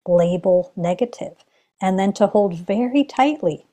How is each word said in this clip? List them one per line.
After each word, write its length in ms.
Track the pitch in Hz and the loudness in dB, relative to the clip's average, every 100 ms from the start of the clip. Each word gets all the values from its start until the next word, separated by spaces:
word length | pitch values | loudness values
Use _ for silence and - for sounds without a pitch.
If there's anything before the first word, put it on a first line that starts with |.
| - | 0
label 680 | 175 175 180 190 180 180 - | 2 2 0 2 2 0 -4
negative, 580 | 175 180 240 - - - _ _ _ _ | -4 -2 -4 -6 -16 -16 _ _ _ _
and 180 | 190 190 | -2 0
then 140 | 196 | 0
to 160 | 196 202 | 0 2
hold 260 | 214 202 | 2 0
very 500 | 170 175 202 247 285 | -2 -4 -4 0 0
tightly 640 | 277 - 277 302 175 - _ | 0 0 0 0 -4 -4 _